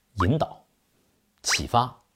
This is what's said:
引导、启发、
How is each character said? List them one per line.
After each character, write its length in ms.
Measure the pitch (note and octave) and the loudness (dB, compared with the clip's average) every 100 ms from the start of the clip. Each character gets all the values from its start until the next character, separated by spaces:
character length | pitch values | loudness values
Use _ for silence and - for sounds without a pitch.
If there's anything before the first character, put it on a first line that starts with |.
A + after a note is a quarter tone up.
| _ G#2 | _ -2
引 200 | F#2 D#3 | 0 2
导、 260 | - - _ _ _ _ _ _ _ _ | -2 -8 _ _ _ _ _ _ _ _
启 240 | - - D2 | -4 -4 0
发、 300 | A#2 B2+ - _ | 0 0 -6 _